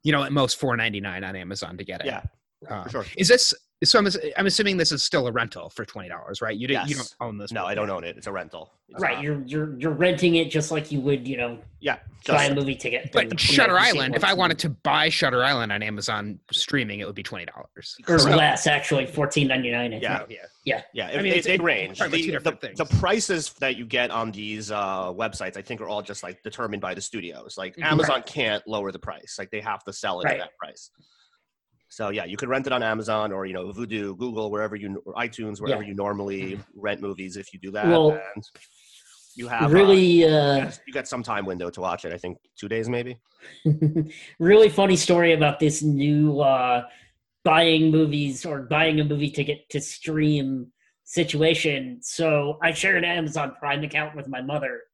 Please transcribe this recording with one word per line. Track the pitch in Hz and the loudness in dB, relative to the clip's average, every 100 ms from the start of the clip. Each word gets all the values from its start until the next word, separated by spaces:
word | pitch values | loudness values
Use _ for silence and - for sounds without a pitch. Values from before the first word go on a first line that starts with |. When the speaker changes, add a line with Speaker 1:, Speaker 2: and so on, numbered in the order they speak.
Speaker 1:
you | 151 | 2
know, | 147 | 0
at | 135 | 0
most | 143 127 - | 0 0 0
four | 139 117 | -2 0
ninety-nine | 113 104 101 92 | -2 -4 -8 -8
on | 95 95 | -10 -10
Amazon | 90 95 82 90 | -10 -10 -10 -12
to | |
get | 95 90 | -12 -8
it. | 135 | -8
Speaker 2:
Yeah, | 107 - _ _ _ - | -8 -10 _ _ _ -12
Speaker 1:
Um, | 107 | -12
Speaker 2:
for | 87 | -8
sure. | 123 101 - | -10 -10 -2
Speaker 1:
is | 180 | 4
this, | 247 - - _ _ | 4 4 -2 _ _
so | 165 226 | 4 4
I'm | 202 | 4
ass-, | 185 151 - | -2 -6 -2
I'm | 196 | 0
assuming | - 202 185 | 2 0 2
this | 156 | 0
is | 143 | 0
still | - 160 123 | 0 0 0
a | |
rental | 117 113 - 80 | -2 -4 -6 -14
for | - | -14
twenty | 107 107 90 | -14 -12 -12
dollars, | 87 - 98 | -14 -12 -8
right? | 110 107 | -6 -6
You | 123 | -2
didn't, | 131 90 | -2 -2
you | 139 | -6
Speaker 2:
Yes. | 117 _ | -8 _
Speaker 1:
don't | 120 | -10
own | 104 | -10
this | 101 | -8
Speaker 2:
No, | 113 92 | -6 -4
I | |
Speaker 1:
movie. | 104 | -2
Speaker 2:
don't | 107 | -4
own | 92 85 | -4 -8
it. | 69 | -10
It's | 107 | -10
a | |
rental. | 95 80 85 80 _ _ | -10 -10 -14 -18 _ _
It's | - | -4
Speaker 3:
Right, | 180 - | -4 -2
Speaker 2:
not | |
Speaker 3:
you're, | 147 143 127 | -4 -6 -4
you're, | 151 151 127 | -6 -6 -4
you're | 156 | -4
renting | 143 180 - 180 165 | 2 2 4 4 4
it | 160 | 2
just | 156 147 | -2 -2
like | 160 147 | -4 -4
you | 143 | -2
would, | 131 139 123 | 0 -2 -2
you | 127 | -6
know, | 120 117 - - | -6 -8 -18 -6
Speaker 2:
Yeah, | 143 120 - - - | -4 -4 -8 -12 0
Speaker 3:
buy | 151 | 2
Speaker 2:
just | 143 | 4
Speaker 3:
a | 139 | 2
movie | 139 135 | -2 -4
ticket | 120 123 - | -4 -6 0
Speaker 1:
But | - - | 0 0
Speaker 3:
and | 165 | 0
Speaker 1:
Shutter | - 202 226 | 4 6 6
Speaker 3:
you | 180 | 6
see | 233 170 | 4 4
Speaker 1:
Island, | 262 240 | 0 2
if | |
I | 196 | 2
Speaker 3:
something. | 190 | 4
Speaker 1:
wanted | 180 160 | 2 2
to | 160 | -2
buy | 127 147 151 160 | -2 2 4 2
Shutter | - 143 123 | 2 2 4
Island | 127 135 110 | 2 2 0
on | 101 | -2
Amazon | 107 104 101 107 104 95 - | -4 -6 -4 -4 -6 -10 -6
streaming, | - - 143 113 101 | -4 0 -2 -2 -6
it | 98 | -8
would | 101 | -10
be | |
twenty | 101 98 87 | -10 -10 -12
dollars. | - - - - - - | -16 -20 -18 -18 -12 4
Speaker 3:
Or | 165 | 6
Speaker 1:
So | 143 | 8
Speaker 3:
less, | 170 151 127 156 | 6 6 4 2
actually, | 147 - 139 127 | 0 2 0 0
fourteen | - 143 156 135 | -2 0 2 2
ninety-nine, | 131 123 120 120 | 0 -2 -2 -4
I | 110 | -4
Speaker 2:
Yeah. | 113 92 | -4 -4
Speaker 3:
think. | 104 | -6
Speaker 1:
Yeah. | 101 90 _ | -16 -20 _
Speaker 3:
Yeah. | - 113 - | -6 -6 -6
Speaker 2:
Yeah, | - 90 | -10 -6
Speaker 1:
I | |
Speaker 2:
it, | 139 | -4
Speaker 1:
mean, | 196 | 0
Speaker 2:
they, | 175 | 0
Speaker 1:
it's, | 165 | 2
Speaker 2:
they | 185 | 0
Speaker 1:
we're | 170 | 2
Speaker 2:
range. | 117 92 95 | 0 -2 -6
Speaker 1:
talking | 165 | -2
about | 165 | -2
Speaker 2:
The, | 160 | -2
Speaker 1:
two | |
different | 147 160 - | -2 -4 -6
Speaker 2:
the, | 120 | -12
Speaker 1:
things. | - | -6
Speaker 2:
the | 156 - | 0 2
prices | 180 220 - 175 147 - | 2 0 0 -2 -4 -4
that | 135 120 | -4 -4
you | 117 | -2
get | 123 123 | 0 0
on | 113 113 | -2 -4
these, | 101 107 107 104 | -6 -10 -10 -6
uh, | 104 98 95 92 | -4 -4 -4 -6
websites, | 90 113 - 92 98 | -4 -6 -6 -10 -10
I | |
think, | 101 113 | -12 -10
are | 95 | -6
all | 104 | -8
just, | 101 98 | -8 -12
like, | 90 92 | -12 -12
determined | 113 - 113 101 | -14 -8 -8 -6
by | 92 | -6
the | 92 | -8
studios. | - 110 87 71 55 - | -8 -10 -10 -14 -16 -12
Like, | 95 | -12
Speaker 1:
Mm-hmm. | - | -4
Speaker 2:
Amazon | 151 151 - 131 | 0 2 2 0
Speaker 3:
Right. | - | -2
Speaker 2:
can't | 151 113 104 - | -4 -2 -2 -4
lower | 107 98 | -6 -6
the | 92 | -8
price. | - 80 - - | -12 -14 -16 -14
Like, | 95 | -10
they | 107 | -10
have | 107 101 | -8 -10
to | - | -10
sell | 95 104 90 | -8 -6 -2
it | 139 | -2
Speaker 3:
Right. | 90 | -4
Speaker 2:
at | |
that | 87 _ | -8 _
price. | 80 - - _ _ _ _ _ _ _ _ _ _ - | -16 -16 -20 _ _ _ _ _ _ _ _ _ _ -8
So, | 107 | -6
yeah, | 104 87 | -6 -8
you | 101 | -8
could | 127 | -4
rent | 131 135 | -2 0
it | |
on | 127 | 0
Amazon | 113 110 110 107 107 | 0 -2 -2 -2 -2
or, | 95 95 | -4 -6
you | |
know, | 92 92 | -8 -10
Vudu, | 98 117 107 101 92 | -10 -8 -6 -6 -6
Google, | 123 110 107 | -6 -6 -4
wherever | 104 107 107 | -4 -4 -6
you, | 101 98 - | -8 -10 -10
or | |
iTunes, | - 120 117 110 101 | -6 -6 -6 -10 -8
wherever | 107 110 | -4 -4
Speaker 3:
Yeah. | 104 | -6
Speaker 2:
you | 98 | -6
normally | 101 101 101 98 95 98 | -4 -4 -6 -6 -8 -10
Speaker 3:
Mm-hmm. | 101 - 101 | -14 -8 -6
Speaker 2:
rent | 101 | -4
movies | 98 92 95 92 | -6 -8 -12 -12
if | 95 | -16
you | 92 | -16
do | 95 | -10
that, | 101 135 | -2 4
Speaker 3:
Well, | 165 151 151 95 104 | 6 4 2 -8 -14
Speaker 2:
and | - - - _ _ - _ - _ - | -18 -20 -20 _ _ -20 _ -20 _ -14
you | 120 | -6
have, | 120 113 | 0 6
uh, | |
Speaker 3:
really, | 170 196 190 | 8 10 10
Speaker 2:
you | 185 170 160 | 8 8 8
Speaker 3:
uh, | 156 143 139 131 | 6 6 4 0
Speaker 2:
got, | - - | -8 -8
you | |
got | 139 - | -8 -4
some | 127 | -6
time | 120 104 95 | -4 -4 -2
window | 90 87 | -4 -6
to | 85 | -4
watch | 90 87 | -4 -4
it, | 85 | -6
I | 87 | -8
think | 90 87 _ - | -8 -10 _ -14
two | 101 | -6
days | 113 113 | -4 -2
maybe. | 123 123 120 _ _ - - | -4 -6 -12 _ _ -20 -2
Speaker 3:
<laughs> | 160 151 151 160 156 - - - | 0 2 2 2 -2 -8 -20 0
Really | 165 208 214 | 8 10 8
funny | 156 196 185 | 6 4 4
story | - 175 170 | 4 6 6
about | 156 151 143 | 6 4 4
this | 151 147 | 0 2
new, | 151 143 143 147 151 143 | 0 2 2 4 4 4
uh, | 139 131 123 123 120 - _ _ _ _ 165 | 4 4 2 0 -2 -18 _ _ _ _ 4
buying | 160 165 160 160 | 6 6 6 6
movies | 156 156 147 143 131 170 | 4 4 2 -2 -4 -6
or | 143 | -8
buying | 123 147 160 151 | -2 2 2 2
a | 147 | 0
movie | 147 143 | 0 -2
ticket | 147 147 147 _ | -2 -4 -6 _
to | 147 | -8
stream | - - - 156 151 147 135 131 120 _ _ _ - | -6 -10 -4 0 2 2 0 -4 -8 _ _ _ -6
situation. | 175 170 147 160 160 156 135 127 123 | -2 0 4 4 4 0 -2 -6 -10
So | - - 165 151 143 151 | -10 -2 2 2 0 0
I | 165 | -2
share | 156 190 180 | 0 2 2
an | 170 | 0
Amazon | 175 156 156 139 - | -2 -2 -4 -6 -6
Prime | 143 143 151 | -4 -2 -2
account | 151 151 151 | -4 -4 -8
with | 139 | -10
my | 127 | -8
mother | 131 147 135 120 - | -6 -4 -4 -8 -14